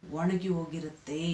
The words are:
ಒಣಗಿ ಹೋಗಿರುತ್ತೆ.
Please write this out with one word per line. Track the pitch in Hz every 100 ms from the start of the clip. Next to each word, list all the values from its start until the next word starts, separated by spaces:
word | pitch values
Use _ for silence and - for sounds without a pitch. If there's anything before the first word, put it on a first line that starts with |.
| -
ಒಣಗಿ | 151 175 185 185
ಹೋಗಿರುತ್ತೆ. | 170 160 160 151 - - 151 170